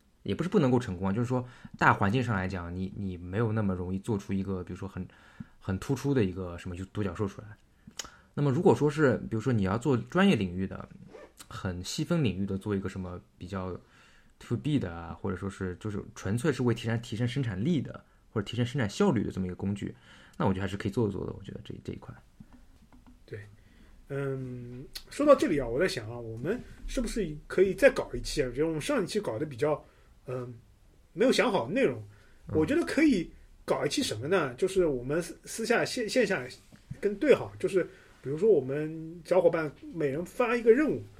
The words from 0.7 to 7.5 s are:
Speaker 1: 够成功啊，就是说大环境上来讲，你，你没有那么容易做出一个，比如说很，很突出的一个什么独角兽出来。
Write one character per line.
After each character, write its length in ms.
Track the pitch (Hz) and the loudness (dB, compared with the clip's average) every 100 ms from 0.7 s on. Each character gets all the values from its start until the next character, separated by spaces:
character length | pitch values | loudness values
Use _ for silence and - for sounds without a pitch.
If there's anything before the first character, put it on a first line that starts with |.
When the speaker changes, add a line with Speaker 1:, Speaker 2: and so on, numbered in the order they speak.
Speaker 1:
够 80 | 123 | 4
成 160 | - 87 | 0 -4
功 140 | 98 | -2
啊， 20 | |
就 80 | 101 | 0
是 80 | 120 | -2
说 180 | 127 123 - - - | -2 -6 -14 -14 0
大 160 | 156 | 2
环 160 | 120 101 | 4 4
境 140 | 123 | 2
上 100 | 117 | 0
来 140 | 98 92 | 0 -2
讲， 260 | 92 85 | -4 -6
你， 200 | 90 95 - | -6 -6 -6
你 220 | 98 90 | -8 -8
没 200 | 87 98 | -6 0
有 140 | 117 | 0
那 100 | 110 | 2
么 120 | 101 | 0
容 200 | 92 90 | 0 -2
易 60 | 95 | -4
做 180 | - 101 | -2 -4
出 140 | - | -2
一 100 | 98 | -2
个， 220 | 95 95 | -2 -4
比 80 | 90 | -6
如 80 | 90 | -8
说 80 | 95 | -8
很， 180 | - 90 - - - - - | -8 -10 -14 -20 -18 -18 -12
很 180 | - 95 | -4 -4
突 140 | - | -2
出 200 | 127 139 | -2 2
的 100 | 135 | 2
一 80 | 98 | 2
个 260 | 90 90 85 | 0 -8 -8
什 120 | 95 | -8
么 60 | 87 95 | -8 -8
独 100 | - | -4
角 100 | 98 | -4
兽 140 | 85 101 | -2 -4
出 140 | - | -6
来。 60 | 107 | -18